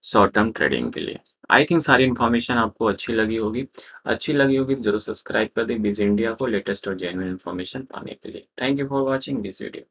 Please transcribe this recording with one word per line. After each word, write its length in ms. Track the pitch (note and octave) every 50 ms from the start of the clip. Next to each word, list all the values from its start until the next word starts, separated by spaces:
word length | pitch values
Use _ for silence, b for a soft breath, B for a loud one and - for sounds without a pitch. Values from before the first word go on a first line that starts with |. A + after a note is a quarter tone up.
| -
short 280 | - - A2 G2+ - -
term 180 | G#2+ G#2+ A2+
trading 400 | A2 - - C2+ C#2 A#1+ A#1+ A#1+ -
के 60 | D2
लिए। 200 | E2 - - - _ _ _ _ - -
I 80 | - B2+
think 200 | D#3 - E3+ E3
सारी 220 | D3+ - C3+ B2 C3
information 500 | C3 B2 - B2 A2+ A#2+ A#2 A#2 - B2+
आपको 320 | A#2+ A2+ G#2+ - _ A2+
अच्छी 280 | A2 - - - - A2+
लगी 220 | A2+ G#2+ G#2+ A2+
होगी, 280 | A2+ A2 G#2+ A2 B2 C#3 - _ B B B B B B
अच्छी 280 | - A2 A2+ - - D3+
लगी 220 | C#3+ C#3 C3+ C3+
होगी 200 | C3+ C3+ C3 C3+
तो 60 | C3+
जरूर 180 | A2 G#2+ G2+ G#2+
subscribe 500 | - - G#2+ - - - - A2 A2 A2 _
कर 100 | A2+ A#2
दें 160 | A2+ A#2+ A2+
Biz 180 | G#2 G#2 G2+ G#2+
India 300 | G2+ G2+ G#2 G#2 A2+ A2+ A2+
को 120 | - C3+
latest 400 | B2 A2 G2 - - G2 - -
और 80 | G2+ F#2+
genuine 340 | F#2 F#2 F2 F2+ F#2 F#2 F#2
information 520 | F#2 F2+ _ F2 F2+ F2+ - - - C3 C3
पाने 300 | - - - - - -
के 160 | _ _ -
लिए। 140 | - - - _ _ -
Thank 220 | B2+ C3 C#3 C#3
you 80 | C#3 C#3
for 120 | C#3 C3+ C3+
watching 320 | C3+ C3+ C3+ - - C#3 A#2
this 220 | G2+ G2 F#2+ -
video। 220 | G#2+ G2+ - - - _